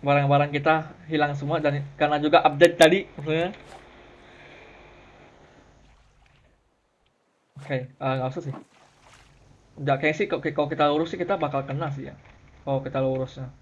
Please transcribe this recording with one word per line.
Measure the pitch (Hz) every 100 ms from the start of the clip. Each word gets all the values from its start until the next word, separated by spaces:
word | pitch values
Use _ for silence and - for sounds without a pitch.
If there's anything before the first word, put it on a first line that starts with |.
barang-barang | 143 143 143 143 143
kita | 143 143 160 156 - -
hilang | 156 147 143
semua | 143 160
dan | 151 143 143 -
karena | 151 147
juga | 151 160
update | 156 143 170 170
tadi, | 160 185 - -
maksudnya. | 147 160 175 208 - - - - - - - - - - - - - - - - - - - - - _ _ _ _ _ _ _ _ _ _ _ _ _ _ _ _ _ _ -
Oke, | 139 135 131
eh, | - 139 131
nggak | 131 139
usah |
sih. | 147 - - _ _ _ - - - _ _ - _
Nggak, | - 143 135 156
kayak | 156
sih, | 202
kalau, | 156
kalau | 160 147 147
kita | 151 147
lurus | 151 165
sih | 180
kita | 175 196
bakal | 147 143 139
kena | 139 156
sih | 139 -
ya. | - - - - -
Kalau | - 135 135
kita | 135
lurusnya. | 135 131 131 - 131 -